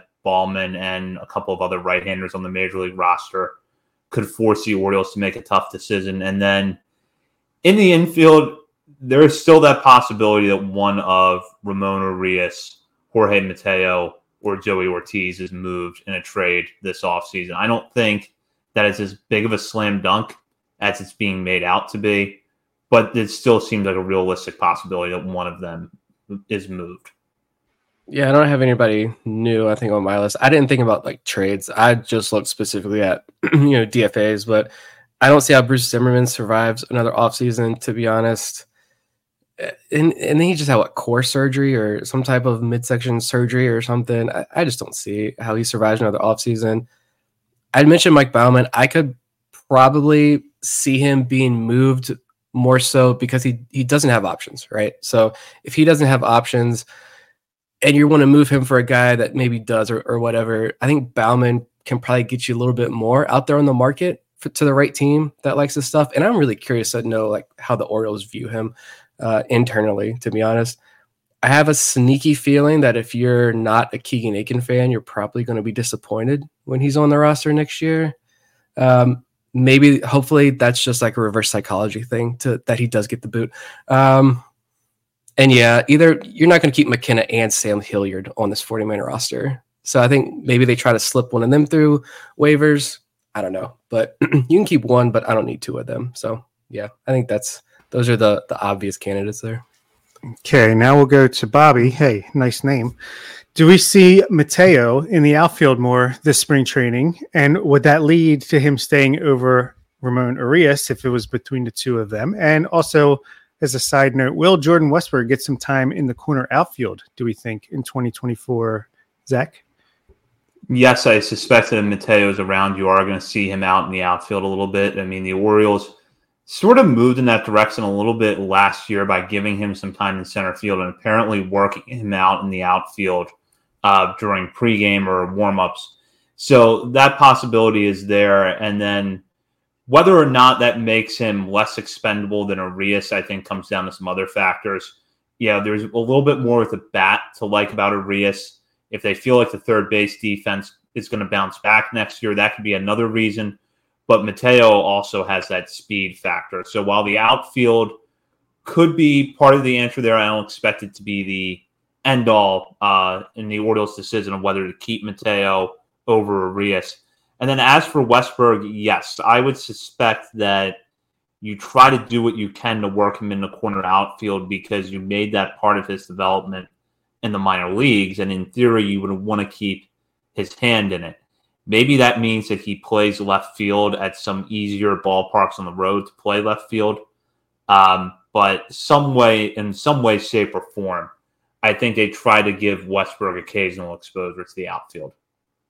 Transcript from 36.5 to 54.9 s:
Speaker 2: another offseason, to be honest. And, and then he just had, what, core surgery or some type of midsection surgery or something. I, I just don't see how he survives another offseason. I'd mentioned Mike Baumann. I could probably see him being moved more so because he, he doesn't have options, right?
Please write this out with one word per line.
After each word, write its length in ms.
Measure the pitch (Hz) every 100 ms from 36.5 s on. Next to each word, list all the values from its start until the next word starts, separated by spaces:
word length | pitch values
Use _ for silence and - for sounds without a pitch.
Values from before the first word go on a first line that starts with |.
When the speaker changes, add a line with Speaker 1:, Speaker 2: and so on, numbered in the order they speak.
| 113 113 113 -
Speaker 2:
another 220 | 123 113
offseason, 680 | - 117 - 123 113 113 113
to 100 | -
be 140 | 113 113
honest. 600 | 113 113 110 - - - _ _ _ _ _ _ _ _ -
And, 540 | - - - 147 160
and 260 | - - 151
then 80 | 175
he 60 |
just 140 | 165 143
had, 80 | 131
what, 200 | - -
core 260 | - 120
surgery 540 | 123 135 139 135 139 123
or 280 | 107 104
some 180 | - 131
type 240 | 131 123 123
of 160 | 113
midsection 580 | 117 120 120 120 123 117
surgery 480 | - 123 123 127 127
or 120 | 113
something. 480 | 120 123 120 117 117
I, 160 | - - -
I 80 |
just 140 | 160 -
don't 180 | - -
see 380 | 101 104 107 -
how 160 | 113
he 80 | 110
survives 380 | 113 113 107 110
another 180 | 110 101
offseason. 680 | 107 113 120 113 113 113 117 _ _ _ _ _ _ _ -
I'd 160 | 135 151
mentioned 260 | 165 180
Mike 180 | 151 127
Baumann. 340 | 117 123 123 123
I 140 | 123 131
could 260 | 165 139 127 _ _ _ _ -
probably 720 | 131 131 147 147 151 147 143 - _
see 360 | - - 139 135
him 240 | 143 135
being 320 | 123 131 131
moved 580 | 117 113 123 135 127 123 135 _ _ _
more 260 | 127 123 127
so 360 | 127 131 127
because 280 | 123 123 127
he, 180 | 127 120 -
he 140 | 135
doesn't 260 | 123 147 143
have 140 | 117
options, 440 | 92 82 - - -
right? 240 | 107 107